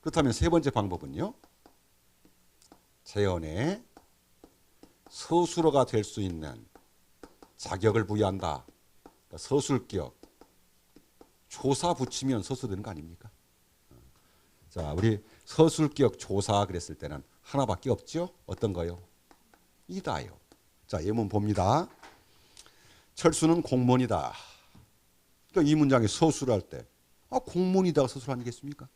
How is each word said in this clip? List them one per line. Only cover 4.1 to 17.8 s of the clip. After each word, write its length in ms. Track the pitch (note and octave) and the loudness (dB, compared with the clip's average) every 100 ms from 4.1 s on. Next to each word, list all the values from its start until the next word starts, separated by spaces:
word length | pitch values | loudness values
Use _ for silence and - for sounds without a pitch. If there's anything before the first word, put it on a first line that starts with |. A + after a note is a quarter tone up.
| _ _ _ - _ _ _ - _ - | _ _ _ -20 _ _ _ -20 _ -20
서술어가 760 | - - E3+ F3 F3 D#3+ C#3 B2 | -18 0 2 2 2 4 4 4
될 180 | A2 | 2
수 180 | G2+ - | -2 -4
있는 440 | G2 E2 D2+ A#1 - - _ _ _ _ - _ - _ | -6 -6 -10 -14 -20 -20 _ _ _ _ -20 _ -20 _
자격을 500 | - F#2+ G#2+ G#2+ G2 | -10 0 2 2 0
부여한다. 580 | G#2 G2+ F#2+ F2 C#2+ - _ _ _ | 0 0 0 -6 -6 -10 _ _ _
그러니까 340 | - _ _ E2 | -20 _ _ -18
서술격, 840 | - C#3 C#3 C3+ - G2 C2+ _ - _ - _ _ _ _ - _ _ - _ _ | -2 -2 0 -2 -2 -6 -6 _ -20 _ -20 _ _ _ _ -20 _ _ -20 _ _
조사 440 | - C3 C#3 F3 | -6 -2 0 0
붙이면 480 | D3+ B2+ - C3+ B2 | -2 -4 -4 -2 -2
서술되는 400 | F#2 C3 B2 F#2+ | -4 -8 -6 -8
거 80 | G#2 | -8
아닙니까? 380 | F2 D#2+ E2+ A2 _ _ _ _ _ _ B1 A1+ _ _ _ _ _ _ | -12 -14 -18 -20 _ _ _ _ _ _ -20 -20 _ _ _ _ _ _
자, 240 | - D#2 | -8 -6
우리 280 | D#2+ A2 G#2+ - - - | 0 0 0 -6 -20 -14
서술격 720 | - D#3+ - D3+ - B2+ - | 4 4 4 -2 2 2 2
조사 480 | - G2 G2 G2+ G2+ | -6 -4 2 2 0
그랬을 300 | F2+ - - | -4 -10 -12
때는 260 | D2+ D2 - _ | -10 -12 -14 _
하나밖에 480 | - C#3 C3 - | -6 -2 -2 -2